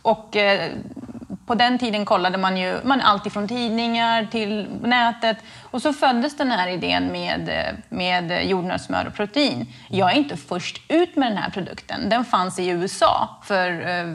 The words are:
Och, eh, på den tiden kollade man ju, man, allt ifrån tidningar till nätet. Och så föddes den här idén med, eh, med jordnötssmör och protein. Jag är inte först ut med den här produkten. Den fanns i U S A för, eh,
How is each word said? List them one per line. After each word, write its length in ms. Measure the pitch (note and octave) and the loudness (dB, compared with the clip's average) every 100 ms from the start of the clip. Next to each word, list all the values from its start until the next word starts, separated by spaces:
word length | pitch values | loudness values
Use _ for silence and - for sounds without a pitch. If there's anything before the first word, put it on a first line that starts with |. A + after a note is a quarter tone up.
Och, 340 | - A3 - G#3 | 2 0 0 2
eh, 340 | G3+ G3 E3 - - - - - - F#3+ - | 4 4 0 -6 -10 -12 -14 -14 -12 -10 -2
på 80 | |
den 240 | A3+ A#3+ B3 | 2 4 2
tiden 260 | A#3+ G#3 | 0 -2
kollade 340 | G3+ G3 F3+ F#3+ | 2 2 4 2
man 180 | F#3+ F#3 | 0 0
ju, 200 | F#3 F#3 | -2 -2
man, 160 | B3 C4+ | 2 4
allt 260 | A3 G3+ G#3 | 4 4 0
ifrån 220 | G#3 G#3 | -4 -4
tidningar 760 | B3 A#3+ A3+ A#3 A#3 A#3 A3+ A3 | -2 -2 0 0 0 2 2 0
till 380 | A#3 G#3 G#3+ F#3+ - | -2 -2 -2 -4 -4
nätet. 540 | A#3 B3 A#3 A#3 A3+ G#3+ - - - | 2 4 2 2 -2 -2 -8 -20 -8
Och 120 | B3+ | -2
så 100 | D4+ | -2
föddes 440 | C#4+ C#4+ A#3+ D4 D4 | 2 2 4 0 0
den 140 | C4+ | 0
här 180 | G#3 F3+ | 0 0
idén 440 | F3+ - F2 F3+ | -2 0 0 0
med, 360 | F3+ F3 D2+ E3 | -2 -4 -4 -2
eh, 260 | - - - - | -2 -4 -8 -10
med 600 | F#3+ F3+ F3+ E3+ F3 F3 | -4 0 0 0 -2 0
jordnötssmör 580 | F#3+ F3+ F#3 - F3+ F3 | 0 -2 -4 -2 -4 -4
och 80 | |
protein. 580 | - G#3 C#4+ C4+ A#2+ - - - | -4 -2 0 0 -2 -8 -12 -6
Jag 240 | F#3+ F#3 | 0 4
är 40 | B3+ | 2
inte 200 | C#4+ - | 0 -6
först 460 | - G3+ - - - | -6 -6 -6 -10 0
ut 280 | D#4+ F4 D4 | 2 2 0
med 140 | B3 | 0
den 80 | F#3+ | 0
här 120 | - | -4
produkten. 580 | G3 E3 - - - G3+ | -4 -8 -10 -8 -4 0
Den 160 | A#3 | 0
fanns 340 | A#3 G3 F#3 F#3 | 2 0 0 -2
i 80 | F3+ | -2
U 180 | F3 | 0
S 180 | F#3+ - | -2 2
A 260 | E4 - - - | 4 4 0 -6
för, 460 | - F#3+ F3+ E3+ F3 | -2 2 2 0 -2
eh, 180 | F3 E3+ | -2 -4